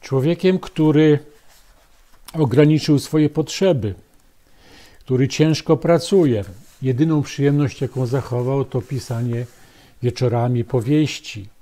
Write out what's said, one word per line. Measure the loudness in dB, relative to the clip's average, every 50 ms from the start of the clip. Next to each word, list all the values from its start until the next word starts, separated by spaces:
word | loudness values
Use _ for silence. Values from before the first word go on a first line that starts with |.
Człowiekiem, | -10 -4 -4 -2 0 0 -2 0 0 0 0 0
który | -4 -8 -2 0 2 4 4 6 6 6 4 2 0 -8 -20 -20 _ -20 -20 -20 -20 -20 -20 _ _ _ _ _ -20 _ -20 -20 -20 -12 -2
ograniczył | -2 0 2 4 4 4 4 4 2 2 2 0 0
swoje | 0 -2 -2 0 0 0
potrzeby, | 0 -4 -6 -6 -4 -2 0 2 2 2 -2 -4 -6 -8 _ _ _ _ _ _ _ _ _ _ _ _ _ -20 -20 -20 -20 -20 -20 _
który | -8 -4 0 0 0 -2
ciężko | 0 0 0 0 0 -2 0 0 0 0
pracuje. | 2 2 2 2 2 2 2 2 4 4 2 0 -4 -8 -14 -20 -20 -20 _ _
Jedyną | -4 -4 0 0 0 2 2 0
przyjemność, | -2 -4 -4 -2 0 2 2 2 0 -2 -2 -6
jaką | -8 -6 -4 -4 -4
zachował, | -2 -2 -4 -4 -4 -6 -4 -2 -2 -2 -2 -4
to | -4 -4 -6
pisanie | -6 -4 -8 -8 -8 -8 -6 -6 -4 -4 -4 -6 -8 -10 _ _ -20 -20 _ -20 -20 _ _ -6 -4
wieczorami | -4 -2 0 -2 0 0 0 0 0 0 -2 -2
powieści. | -2 -4 -4 -2 0 0 2 0 0 -4 -8 -14 -14 -16 -14 -16 -16 -20 _